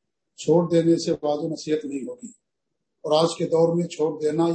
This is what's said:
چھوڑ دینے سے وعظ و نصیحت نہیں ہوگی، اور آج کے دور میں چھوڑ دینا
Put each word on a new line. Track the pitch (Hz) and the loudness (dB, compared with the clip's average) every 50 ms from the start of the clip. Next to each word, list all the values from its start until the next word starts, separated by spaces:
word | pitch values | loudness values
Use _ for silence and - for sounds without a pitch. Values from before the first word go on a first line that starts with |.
| _ _ _ _ _ _ _ | _ _ _ _ _ _ _
چھوڑ | - - 151 156 175 175 160 | -10 0 2 2 2 4 2
دینے | 170 165 160 165 165 | 2 2 4 4 2
سے | 156 - 175 160 | 2 2 -2 -4
وعظ | - - 147 147 147 165 | -2 -2 -2 -2 -2 -2
و | 160 | -6
نصیحت | 156 - - 156 151 151 151 | -8 -8 -4 -4 -4 -4 -4
نہیں | 135 139 135 120 120 | -6 -8 -8 -8 -10
ہوگی، | 123 - - - - _ _ _ _ _ _ _ _ _ _ _ _ _ - | -14 -14 -16 -20 -20 _ _ _ _ _ _ _ _ _ _ _ _ _ -4
اور | 156 151 156 165 | 0 2 2 2
آج | 165 - | 2 0
کے | - 170 | -2 -4
دور | - 165 160 165 170 170 | 0 2 2 4 4 2
میں | 175 170 | 0 -2
چھوڑ | 170 - - 151 160 151 - | -4 -4 -2 -2 -2 -2 -2
دینا | 151 151 151 165 165 170 165 | -4 -2 0 0 0 0 0